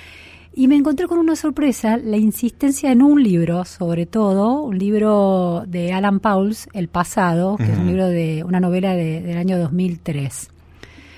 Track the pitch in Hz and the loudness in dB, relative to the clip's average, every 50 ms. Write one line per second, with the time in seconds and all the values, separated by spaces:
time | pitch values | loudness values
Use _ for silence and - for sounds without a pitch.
0 | - - - - - - - - - - - 269 262 262 294 285 269 311 277 311 | -20 -20 -20 -20 -20 -20 -20 -20 -20 -10 -2 2 4 4 4 4 4 2 0 -2
1 | 359 339 339 339 330 320 311 - - 302 262 302 302 269 220 - - 220 226 240 | -2 -2 0 0 2 2 0 0 -2 -4 -2 0 0 0 0 0 0 0 0 0
2 | 240 220 208 214 214 214 - - 240 226 - - 285 277 269 - 311 269 254 240 | -2 -2 0 2 2 0 0 -2 -4 -6 -4 -2 -2 -2 0 0 0 2 4 6
3 | 277 294 294 294 247 202 175 170 165 165 170 180 180 - - - 180 170 170 170 | 6 6 6 6 4 4 4 2 2 0 -2 -4 -4 -6 -8 -6 -4 -4 -2 -2
4 | 170 170 - 220 208 196 190 196 208 233 269 302 302 240 190 185 196 202 214 208 | -4 -2 -2 0 2 2 2 2 2 0 0 -2 -2 -4 -4 -2 -2 0 0 2
5 | 214 214 208 202 196 190 190 185 180 175 170 170 - 185 175 175 175 180 185 190 | 2 2 4 4 4 2 2 2 0 0 -2 -4 -6 -6 -6 -4 -4 -2 -2 0
6 | 202 202 196 190 - 214 196 190 196 214 220 - - - - 196 170 165 - 175 | 0 0 0 0 0 0 0 0 0 -2 -4 -6 -10 -12 -8 -8 -8 -4 -4 -4
7 | 170 - - 220 185 175 165 170 180 190 208 - 117 107 107 - 175 180 180 190 | -4 -2 -2 0 0 2 2 0 0 0 -2 0 0 0 0 0 0 0 0 0
8 | 190 180 175 170 165 160 156 156 170 180 180 180 185 175 180 185 190 190 185 175 | 0 0 0 -2 -2 -2 -4 -4 -4 -2 0 0 0 0 0 0 0 0 0 0
9 | 165 160 156 165 175 175 170 175 180 190 185 175 170 131 165 180 185 180 170 160 | -2 -2 -4 -6 -6 -6 -4 -2 -2 -2 0 0 -2 -2 -2 -2 -2 -2 -4 -6
10 | - 170 147 143 139 131 - - - - - - - - - - - - - - | -8 -6 -6 -4 -6 -6 -8 -10 -16 -18 -20 -20 -20 -20 -20 -20 -20 -20 -20 -20
11 | - - - | -20 -20 -20